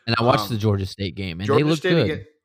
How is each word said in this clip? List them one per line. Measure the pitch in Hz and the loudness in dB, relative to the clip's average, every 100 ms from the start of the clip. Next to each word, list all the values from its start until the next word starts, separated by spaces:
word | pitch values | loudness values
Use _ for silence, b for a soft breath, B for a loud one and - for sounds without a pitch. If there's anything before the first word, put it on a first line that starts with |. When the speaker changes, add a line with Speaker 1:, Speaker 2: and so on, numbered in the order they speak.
| - | -6
Speaker 1:
And | 117 | 0
I | |
watched | 120 131 | 2 2
Speaker 2:
Um, | 104 | 0
Speaker 1:
the | 113 | 0
Georgia | 107 101 92 | 0 0 -2
State | - 98 90 | -6 -8 -6
game, | 95 85 | -8 -6
and | 104 | 0
Speaker 2:
Georgia | 139 | 2
Speaker 1:
they | 151 | 2
looked | 160 | 0
Speaker 2:
State | 185 | 2
Speaker 1:
good. | 170 110 | 2 2
Speaker 2:
again, | 104 - _ | -2 -10 _